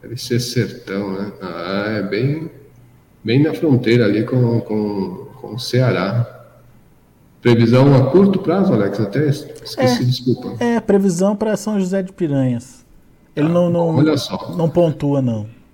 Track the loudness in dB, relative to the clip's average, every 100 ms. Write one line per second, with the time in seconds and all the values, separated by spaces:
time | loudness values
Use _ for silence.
0 | -14 -12 -2 -2 -2 -2 -4 -6 -8 -6
1 | -6 -6 -8 -10 -12 -10 -6 -4 -4 -4
2 | -4 -2 -2 -4 -8 -14 -20 -20 _ _
3 | _ _ 0 2 2 2 2 2 4 4
4 | 4 2 0 0 2 0 -2 -4 -2 -4
5 | -6 -8 -16 -16 -14 -12 -2 0 2 0
6 | -2 -2 -4 -8 -20 -20 -20 -20 _ _
7 | _ _ _ _ 2 4 6 6 6 6
8 | 6 6 4 2 0 2 2 2 0 -2
9 | -4 0 0 -2 -6 -16 -16 0 0 2
10 | 0 -2 -2 -4 -4 -4 -2 -2 2 2
11 | 2 0 0 0 -2 -2 -2 -2 -2 -2
12 | -6 -6 -2 0 0 -2 -8 -20 _ -20
13 | _ _ _ -2 0 2 2 0 0 2
14 | 2 2 -4 -8 -8 -2 0 2 2 0
15 | -2 0 0 -4 -8 -16 _